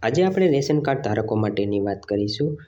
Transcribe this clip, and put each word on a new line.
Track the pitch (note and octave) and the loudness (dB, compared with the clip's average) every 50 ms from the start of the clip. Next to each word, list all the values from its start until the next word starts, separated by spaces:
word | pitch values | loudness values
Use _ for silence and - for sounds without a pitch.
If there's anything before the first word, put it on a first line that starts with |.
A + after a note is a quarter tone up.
| - | 0
આજે | A2 B2 D#3 F#3 | 0 2 4 2
આપણે | F#3+ F#3+ F#3+ F#3+ F3+ | 2 4 2 2 4
રેશન | C#3+ C#3 C#3 - D3+ D3+ | 4 2 2 2 0 0
કાર્ડ | C#3 C3+ C3+ - - | 2 0 -2 -2 0
ધારકો | G#2 G#2 A2+ G#2+ G#2+ A2 | -2 -2 0 0 0 0
માટેની | G#2+ G#2+ G#2 G2+ G2 G2+ G2+ G2+ G2+ | 0 0 0 0 -2 -2 0 0 -2
વાત | G2+ G2+ G2 F#2+ - | 0 -2 -4 -4 -4
કરીશું, | - G2+ G#2 G#2 G#2 G#2 - D3 D3+ D3+ - - | -4 -2 -2 0 -2 -2 -2 -2 -2 -2 -6 -10